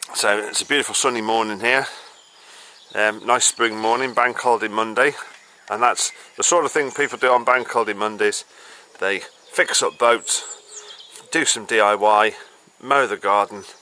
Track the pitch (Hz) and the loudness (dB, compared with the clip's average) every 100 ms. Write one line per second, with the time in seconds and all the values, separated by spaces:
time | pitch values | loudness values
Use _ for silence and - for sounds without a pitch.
0 | - - 110 104 104 - - 143 127 107 | -12 -4 0 0 0 -6 -2 -2 0 0
1 | 139 123 110 113 110 104 117 131 135 - | -2 -2 -2 0 0 -2 0 0 0 -8
2 | - - _ - - - - - - - | -18 -20 _ -20 -20 -20 -20 -20 -12 -2
3 | 107 107 107 123 - - 117 107 110 117 | -2 -2 0 0 0 0 -2 0 0 0
4 | 131 120 120 117 127 117 107 104 110 110 | -2 0 0 0 0 0 0 -2 -2 0
5 | 135 143 - - - - - 104 120 104 | 0 0 -14 -20 -20 -20 -8 0 0 2
6 | - - - - 202 175 147 156 139 120 | -4 -8 -20 -6 0 2 2 -2 -4 -2
7 | 143 123 127 123 120 123 113 123 110 104 | -4 0 2 2 4 0 2 -2 -2 -2
8 | 107 107 104 101 - - - - - - | -4 0 -2 -2 -10 -20 -20 -20 -20 -6
9 | 95 98 - - _ - 180 - 117 - | -4 -4 -8 -20 _ -4 -2 0 -2 2
10 | 120 117 - - - - - - - - | 2 2 0 -6 -6 -16 -20 -20 -20 -20
11 | - - - - 151 - 104 117 104 104 | -20 -20 -6 -4 0 -2 0 2 4 4
12 | 104 107 107 104 - - _ _ 127 139 | 4 4 4 0 -16 -20 _ _ -2 0
13 | 127 98 101 101 101 101 95 - | 0 -2 0 2 2 -4 -16 -20